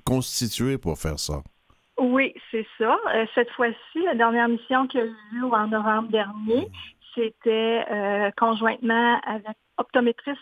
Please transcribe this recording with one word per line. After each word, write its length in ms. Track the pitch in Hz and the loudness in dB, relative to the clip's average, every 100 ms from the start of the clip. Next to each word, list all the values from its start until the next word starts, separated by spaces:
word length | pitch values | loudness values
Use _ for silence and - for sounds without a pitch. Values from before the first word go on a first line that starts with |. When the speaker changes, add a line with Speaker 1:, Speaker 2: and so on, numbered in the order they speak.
Speaker 1:
constitué 760 | - 127 123 - 117 - 123 135 | -2 -2 -2 -4 -4 -2 -2 -2
pour 180 | 85 76 | -4 -4
faire 220 | 80 76 | -4 -4
ça. 240 | - 73 - _ _ _ _ - | -6 -6 -10 _ _ _ _ -2
Speaker 2:
Oui, 340 | 254 262 269 - - | 2 2 0 -4 -8
c'est 160 | 220 214 - | -8 -6 -2
ça. 180 | 220 339 453 | 2 2 2
Euh, 120 | 220 226 - | 0 0 0
cette 160 | 233 | 0
fois-ci, 500 | - 240 220 - 320 | 0 -2 -2 -8 -2
la 120 | 359 240 | 0 2
dernière 320 | 233 233 233 | 2 4 2
mission 400 | 233 - 262 262 | 0 0 0 0
qui 100 | 254 | -2
a 80 | 226 | -4
eu 100 | 220 214 | -6 -10
lieu 120 | 233 254 | -6 0
en 140 | 226 214 | 0 2
novembre 420 | 214 214 214 226 | 0 0 0 0
dernier, 580 | 214 202 214 214 240 392 - - _ - | -2 -2 -4 -2 0 -2 -10 -20 _ -10
c'était, 720 | - 226 - 233 220 226 233 - | -4 -4 -2 0 2 2 0 -2
euh, 400 | 208 202 202 208 - | -2 0 2 0 2
conjointement 840 | 226 220 226 226 233 226 240 233 - | 2 2 0 0 0 2 4 2 -2
avec 280 | 214 208 214 _ - | -8 -10 -16 _ -8
Optométristes 640 | 247 254 240 233 - 277 | 0 2 2 0 -6 -6